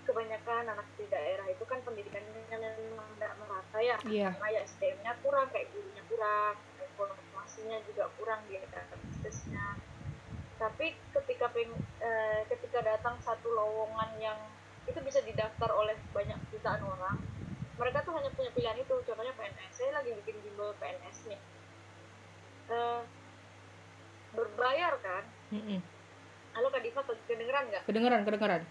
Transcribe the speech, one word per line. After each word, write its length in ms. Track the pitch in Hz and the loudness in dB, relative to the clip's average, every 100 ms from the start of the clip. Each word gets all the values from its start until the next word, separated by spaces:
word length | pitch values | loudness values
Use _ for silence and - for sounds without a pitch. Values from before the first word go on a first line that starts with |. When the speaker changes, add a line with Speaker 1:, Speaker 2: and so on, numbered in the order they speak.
Speaker 1:
Kebanyakan 640 | - 220 220 220 233 233 233 | 2 2 0 -4 0 0 0
anak 200 | 208 202 - | -4 -6 -10
di 80 | 202 | -2
daerah 400 | 196 147 190 202 | 0 0 0 -2
itu 160 | 277 | -4
kan 160 | 226 254 | -2 -2
pendidikannya 480 | 247 220 202 202 214 220 220 | -2 -6 -6 -8 -8 -10 -6
memang 560 | 226 220 220 220 220 214 214 | -4 -4 -4 -6 -8 -10 -6
nggak 180 | 214 208 | -4 -4
merata 380 | 208 196 190 220 | -6 -6 -2 4
ya, 160 | 240 226 | 4 4
Speaker 2:
Iya. 320 | 214 214 196 175 | 2 4 4 2
Speaker 1:
karena 120 | 214 | 2
ya 100 | 220 | 2
S 100 | - - | 0 0
D 120 | 294 - | 0 2
M-nya 140 | - - | -4 0
kurang, 280 | 539 554 523 | 4 6 6
kayak 200 | - - | 2 -4
gurunya 320 | - 392 - - | -6 -10 -12 -4
kurang, 480 | 453 427 208 208 202 - - | 2 4 4 4 2 -8 -12
informasinya 960 | - - 196 190 - - - - 220 220 | -12 -2 -2 -2 -10 -12 -10 -8 -4 -4
juga 240 | 214 208 - - | -4 0 -2 0
kurang 240 | 220 214 214 | -2 -2 -2
di 120 | 190 | -8
aksesnya. 1080 | 190 180 175 - - - 427 - - - 494 494 - - - - - - - - | -6 -8 -8 -10 -8 -6 -4 -6 -6 -4 -4 -4 -10 -10 -8 -8 -10 -10 -10 -2
Tapi 320 | 220 - 320 - - | -2 0 -2 -2 0
ketika 400 | 285 - 494 - | 0 2 2 4
peng-, 320 | 233 233 233 - - | 4 0 0 -6 -2
eh, 480 | 233 220 220 214 214 | 2 4 4 4 2
ketika 320 | - 240 247 | 0 2 2
datang 400 | 220 214 240 - | 4 4 2 0
satu 320 | - 226 233 | 0 0 2
lowongan 640 | 220 214 220 220 220 220 220 | 4 4 4 0 0 0 0
yang 160 | 220 214 214 - - - - | -2 -2 -8 -14 -18 -10 -4
itu 80 | 339 | -2
bisa 160 | 539 285 | 4 4
didaftar 480 | 226 226 220 - 226 202 | 4 2 0 2 4 6
oleh 240 | 214 220 - 202 | 6 2 -2 -2
banyak 240 | 202 - - 214 | 0 -2 -6 -2
jutaan 240 | 214 208 196 | 0 0 0
orang, 320 | 185 185 196 - - - - - - | -2 0 0 -2 -6 -6 -6 -6 0
mereka 240 | 247 269 285 | 2 2 2
tuh 80 | 320 | 0
hanya 160 | 277 | 0
punya 160 | - 523 - | 0 0 2
pilihan 240 | 453 480 | 2 0
itu. 160 | 269 - | 2 2
Contohnya 320 | - 214 - - | 2 -2 -2 -4
P 80 | |
N 120 | 202 - | -6 -8
S, 160 | - - | -12 0
saya 160 | 494 | 2
lagi 240 | 294 254 214 | 2 0 -2
bikin 160 | 208 214 | -4 -6
bimbel 320 | 208 202 208 208 | -8 -4 -4 -2
P 80 | - | -4
N 120 | - - | -6 -10
S 160 | - 226 | -12 -10
nih. 140 | 196 - - - - - - - - - - - - - | -10 -12 -18 -18 -18 -18 -18 -18 -18 -18 -18 -18 -16 0
Eh, 300 | 233 240 240 233 - - - - - - - - - - - - | 2 4 2 -2 -12 -18 -18 -18 -18 -18 -18 -18 -18 -18 -18 -6
berbayar 640 | - 226 - 254 285 349 269 | -2 -2 4 6 6 6 4
kan? 240 | 196 185 - - - | 0 -2 -4 -14 -6
Speaker 2:
Mm-mm. 320 | 214 214 190 - - - - - - - - | -4 0 -2 -2 -14 -18 -18 -18 -18 -12 2
Speaker 1:
Halo, 160 | 508 | 4
Kak 80 | 523 | 4
Diva, 240 | 466 523 | 0 0
ke-, 200 | 539 453 - | 0 -2 0
kedengeran 400 | 220 233 285 254 | -2 2 2 2
nggak? 160 | 208 | -2
Speaker 2:
Kedengeran, 400 | - 220 240 233 | 2 6 8 8
kedengeran. 400 | 208 208 208 170 165 | 6 4 6 4 2